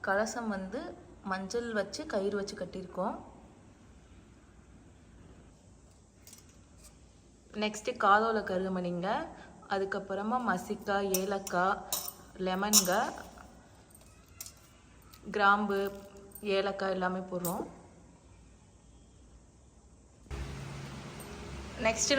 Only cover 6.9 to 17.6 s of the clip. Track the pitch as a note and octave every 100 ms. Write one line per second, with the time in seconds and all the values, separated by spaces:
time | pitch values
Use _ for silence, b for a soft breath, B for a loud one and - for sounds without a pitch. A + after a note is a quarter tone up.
6.9 | - - - - - - G#3 G#3+ G#3+ -
7.9 | A#3+ G#3 G3+ A3+ A3 G3+ F#3 F#3+ F#3 F3
8.9 | F3 F#3 B3 E4 B B - - G3 G3
9.9 | G3+ F#3+ G3 G#3 B3 A#3 F3+ - G#3 -
10.9 | G3 G3 F#3 F#3+ G3 G3 F3+ F#3 G#3 -
11.9 | - - - - - F#3 F#3 G#3 G#3+ F3+
12.9 | G3 C#4 - - - - - - - -
13.9 | - - - - - - - - - -
14.9 | - - - - G#3 G3+ G3+ G#3 G3 G3
15.9 | - - - - - G#3 G3 G3 G3 F#3+
16.9 | F#3+ F#3 F#3 F#3 F3+ F3 G3+